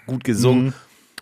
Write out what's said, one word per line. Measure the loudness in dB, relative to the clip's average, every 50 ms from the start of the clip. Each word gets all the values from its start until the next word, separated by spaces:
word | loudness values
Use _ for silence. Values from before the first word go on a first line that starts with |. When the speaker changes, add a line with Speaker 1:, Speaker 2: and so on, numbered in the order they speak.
| _
Speaker 1:
gut | -8 -8 -6 -4
gesungen. | -2 0 2 2 2 4 2 0
Speaker 2:
Mhm. | -2 -4 -8 -16 _ _ _ _ _ _ -6